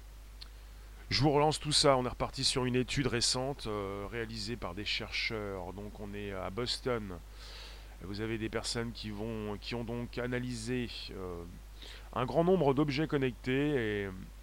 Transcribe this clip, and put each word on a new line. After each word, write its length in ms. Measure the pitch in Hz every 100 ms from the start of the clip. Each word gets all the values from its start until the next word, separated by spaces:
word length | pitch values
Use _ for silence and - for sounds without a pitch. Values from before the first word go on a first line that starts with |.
| - - - - - - - - - - -
Je 100 | 98
vous 100 | 151
relance 300 | 143 151 143
tout 120 | 151
ça, 240 | 147 147 135
on 80 |
est 40 | 123
reparti 340 | - 131 -
sur 220 | 131 131
une 100 | 127
étude 320 | 123 123 - 123
récente, 600 | 120 110 127 131 143 113
euh, 400 | 104 98 101 98
réalisée 460 | 117 113 113 101 113
par 180 | 98
des 100 | 87
chercheurs. 880 | 104 - - - - 110 104 95 90
Donc 260 | 95 104 -
on 140 | 104
est 180 | 101 101
à 180 | 98 92
Boston. 680 | 95 120 - 131 120 104 90 - - - - - - - -
Vous 180 | 87 101
avez 180 | 110 113
des 100 | 107
personnes 440 | 113 - 120 117
qui 180 | 113 107
vont, 460 | 101 110 113 104 101
qui 140 | -
ont 100 | 120
donc 340 | 113 120 120 -
analysé, 720 | 123 123 127 120 110 127 117 - -
euh, 320 | 95 92 87 85 - - - - - -
un 100 | -
grand 200 | 123 131
nombre 300 | 170 190 139
d'objets 320 | 135 151 131 160
connectés 680 | 147 131 117 - 131 147
et 360 | 143 110 104 98 92 98 -